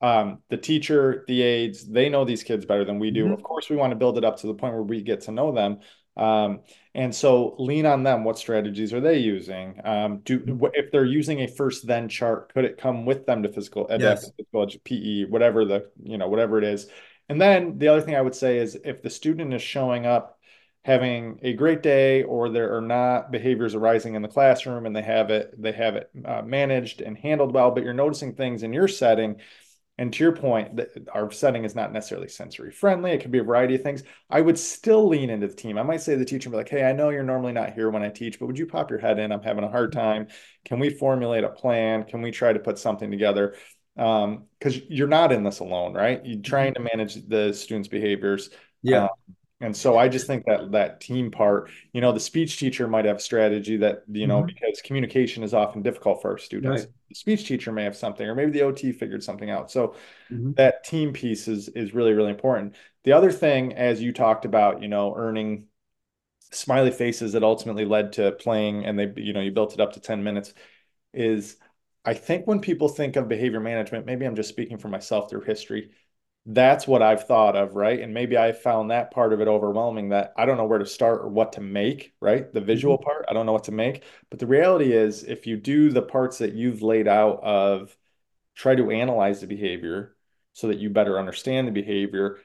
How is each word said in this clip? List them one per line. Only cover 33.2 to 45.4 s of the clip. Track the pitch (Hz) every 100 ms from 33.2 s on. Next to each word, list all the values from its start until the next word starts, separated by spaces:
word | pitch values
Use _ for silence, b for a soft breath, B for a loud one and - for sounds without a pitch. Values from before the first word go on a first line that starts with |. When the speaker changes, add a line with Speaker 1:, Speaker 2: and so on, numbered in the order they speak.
Speaker 1:
could | 127
be | 123
a |
variety | 110 120 127
of | 131
things. | 143 139 139 b b
I | 147
would | 165 165
still | - - 226 220 214
lean | 156 127
into | 110 101
the |
team. | - 113 104
I |
might | 135 165
say | 160
to | 139
the |
teacher, | 127 135 127
be | 113
like, | -
"Hey, | 143
I | 131
know | 135 151
you're | 143
normally | 131 131 123
not | 120 101
here | 113 110
when | 107
I | 104
teach, | 104 117 -
but | 123
would | 131
you | 165
pop | 160 147
your | 110
head | 110 107
in? | 107
I'm | 104
having | 113 104
a | 104
hard | 123 117
time. | 123 110 107 107 B B B
Can | - 120
we | 143
formulate | 143 139 131 120 113
a | 104
plan? | - 127 117 110 110
Can | 107 117
we | 117
try | 113 120
to | 107
put | 117 104
something | 117 104 104
together?" | 101 104 101 101 B B B _ -
Um, | 113 110 104 107 - -
'cause | 143 131 -
you're | 147 143
not | 156 165
in | 120